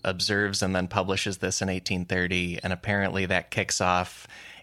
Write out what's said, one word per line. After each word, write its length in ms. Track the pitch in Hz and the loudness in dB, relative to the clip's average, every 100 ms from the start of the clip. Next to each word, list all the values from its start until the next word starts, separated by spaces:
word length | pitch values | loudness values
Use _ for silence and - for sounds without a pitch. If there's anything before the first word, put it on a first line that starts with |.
observes 580 | - 92 - 101 104 98 | -2 0 2 2 2 2
and 140 | 95 92 | 2 2
then 100 | 92 | 0
publishes 520 | 104 92 95 - 95 | 0 0 0 0 -2
this 220 | 92 - | -2 0
in 80 | 98 | 0
eighteen 360 | 92 - 95 | -2 -2 -2
thirty, 560 | 87 92 90 92 90 87 | 0 0 2 0 -2 -2
and 100 | 92 | -4
apparently 540 | 92 - 101 98 92 95 | -4 0 0 2 0 2
that 240 | 90 - | 0 0
kicks 300 | - 98 - | -2 0 2
off 480 | 92 90 90 - - - - - | 4 4 0 -6 -18 -18 -18 -8